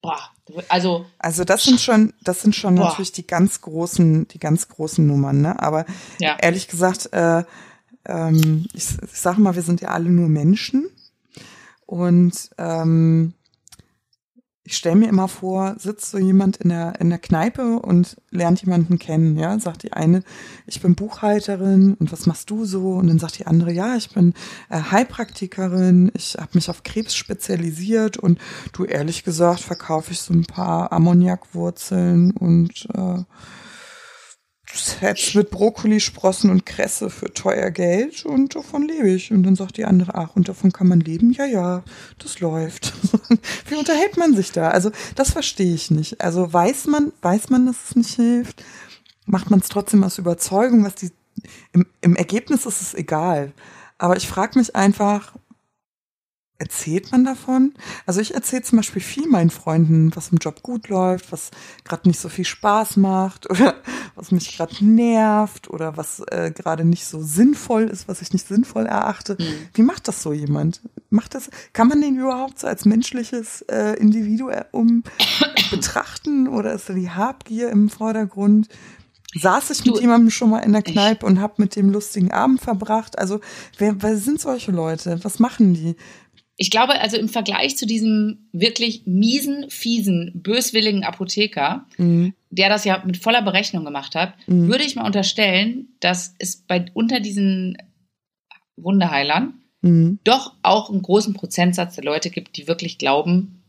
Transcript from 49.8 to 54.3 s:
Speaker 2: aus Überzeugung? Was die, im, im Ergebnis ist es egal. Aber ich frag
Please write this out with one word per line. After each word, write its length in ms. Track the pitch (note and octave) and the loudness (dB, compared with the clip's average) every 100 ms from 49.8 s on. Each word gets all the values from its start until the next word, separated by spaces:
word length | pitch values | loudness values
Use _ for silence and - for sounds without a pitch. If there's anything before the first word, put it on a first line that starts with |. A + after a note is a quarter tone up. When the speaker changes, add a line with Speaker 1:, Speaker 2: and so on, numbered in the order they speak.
| G3+ G#3 | 2 2
Speaker 2:
aus 160 | F#3+ - | 2 -2
Überzeugung? 680 | F3 E3+ - F#3+ B3 A#3+ | -4 -4 -2 0 4 4
Was 120 | G3+ - | 2 -2
die, 140 | F#3 _ _ - - - _ | -14 _ _ -20 -18 -20 _
im, 140 | F3 F3+ _ | 2 2 _
im 160 | - E3+ | 2 2
Ergebnis 500 | - G#3 - C#4+ B3+ | 2 -2 0 -2 -2
ist 160 | - | -8
es 100 | F3+ | -8
egal. 580 | - D3+ D#3 E3+ D#3+ C#3+ - - - - _ | -10 -6 -2 0 -2 -4 -12 -20 -20 -20 _
Aber 180 | E3+ F3+ | 0 0
ich 100 | |
frag 280 | - | -2